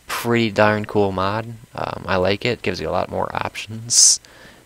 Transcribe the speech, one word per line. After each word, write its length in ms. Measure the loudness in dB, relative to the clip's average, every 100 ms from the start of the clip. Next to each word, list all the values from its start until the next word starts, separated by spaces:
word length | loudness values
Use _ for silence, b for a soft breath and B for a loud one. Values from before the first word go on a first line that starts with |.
| -6
pretty 440 | -6 0 2 2
darn 340 | 4 4 2
cool 280 | 0 0 2
mod. 340 | 0 -2 -2 -8 -14 -14
Um, 300 | -8 -8 -8 -2
I 100 | 0
like 280 | 2 0
it. 140 | -2 -2
It 40 |
gives 180 | -4 -4
you 80 | -2
a 40 |
lot 160 | -2 -2
more 260 | -4 -4
options 880 | -4 -6 -8 -12 -12 0 6 6 4 B B B B